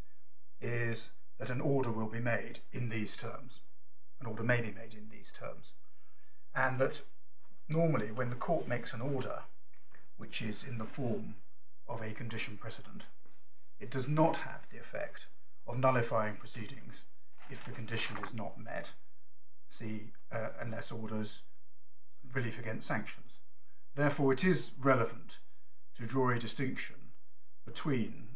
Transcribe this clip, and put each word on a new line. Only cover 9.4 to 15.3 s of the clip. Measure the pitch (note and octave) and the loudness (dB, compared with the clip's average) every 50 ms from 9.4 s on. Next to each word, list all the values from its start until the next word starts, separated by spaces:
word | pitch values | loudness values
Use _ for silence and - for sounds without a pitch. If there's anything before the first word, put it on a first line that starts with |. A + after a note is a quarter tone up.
| - - - - - - - - - - - - - - - | -2 -2 -2 -2 -2 -2 -2 -2 -2 -2 -2 -2 -2 -2 -2
which | - - - - - | -2 -2 -2 -2 0
is | A2+ A2 G#2+ - - | 0 0 0 -2 -2
in | B2 A#2+ A2 | -2 -2 -2
the | A2 | -2
form | G#2 - D3+ C3+ A#2 A2 G#2 - - - - - - - - - - - - - | -2 0 0 0 0 0 0 0 -2 -2 -2 -2 -2 -2 -2 -2 -2 -2 -2 -2
of | - B2 - | -2 -2 -2
a | C#3 A#2+ G#2+ | -2 -2 -2
condition | - B2 A2 G#2+ A2 - - G#2+ | -2 -2 -2 0 0 0 -2 -2
precedent, | G2+ - - - - - A2+ - - - - - - - - - - - - - - - - - - | -2 -2 -2 -2 -2 -2 -2 -2 -2 -2 -2 -2 -2 -2 -2 -2 -2 -2 -2 -2 -2 -2 -2 -2 -2
it | A#2 A#2+ | 0 0
does | A#2+ C3 A#2+ C3+ | 0 0 2 2
not | D3+ D#3 D#3 - - - | 4 6 6 4 4 2
have | - - - - - - | 0 0 -2 -2 -2 -2
the | - A#2 | -2 -2
effect | - - - - - - - - - - | -2 -2 -2 0 -2 -2 -2 -2 -2 -2